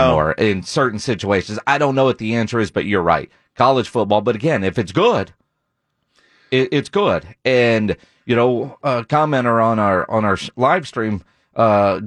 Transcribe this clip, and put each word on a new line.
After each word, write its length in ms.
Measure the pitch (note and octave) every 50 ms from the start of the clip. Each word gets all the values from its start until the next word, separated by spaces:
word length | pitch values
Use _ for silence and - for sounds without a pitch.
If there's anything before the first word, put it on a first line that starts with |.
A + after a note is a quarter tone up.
| C3
anymore 260 | B2+ - D#2 D2+ D#2+ D#2
in 320 | - G#2 G#2+ G2+ F#2+ F2
certain 340 | - - D#3 C3+ B2 G#2+ G#2+
situations. 640 | - - A#2+ E2+ - G2 G2+ F#2+ F2 - G#2+ A2 - -
I 100 | C#3+ C#3+
don't 160 | D3 C#3 C3+
know 100 | C3+ C3+
what 140 | C3 A#2 -
the 160 | A2+ G#2+ A#2
answer 240 | A#2 A2+ G#2+ - A#2
is, 140 | G#2+ F#2 -
but 120 | G2+ D#2+
you're 160 | F#2+ G2+ F#2+
right. 300 | E2+ E2+ E2 D2+ C#2 - _ _ _ _ _
College 340 | - B2 C3 C3+ B2+ A2 -
football, 320 | - B2 G#2+ G2 G#2 G#2+
but 140 | G#2 A#2+ A2+
again, 300 | G#2+ A#2 E3 D#3 A#2 F#2+
if 120 | F#2+ -
it's 140 | - A2 F2
good, 420 | F#2+ D#3 G3 A#3+ A3+ B2 F#2+ - - _ _ _ _ _ _ _ _ _ _ _ _ _ _ _ _ _ _ _ _ _ _ _
it, 180 | C3 C3 C3 B2+ -
it's 160 | C#3+ C3 -
good. 480 | - G3 G3+ D#3+ F#2 E2 - - - - -
And, 520 | C3 C3 B2 A#2+ A#2 A2+ A2 G#2+ G2+ E2+ - _ _ _ _ _
you 80 | - A#2+
know, 420 | A#2 A#2+ B2+ B2 A2+ G#2 - - - -
a 220 | C#3+ C3 A#2+ A#2
commenter 580 | - - D3+ D#3 D#3 D3 C3 A#2+ A#2+ A#2 A#2 A2+
on 160 | A2+ A2+ A2
our, 320 | G#2 G2+ F#2+ F2+ - -
on 140 | - A2 G#2+
our 80 | G#2 F#2+
s-, 180 | F2+ - - -
live 320 | - B2 C3+ E3 F#3 D3 -
stream, 340 | - B2+ A2 A2 G#2+ F#2 - _ _ _ _ _ _
uh, 460 | - A#2 A2+ G#2 G2+ G2+ G2+ F#2+ F#2+ G#2+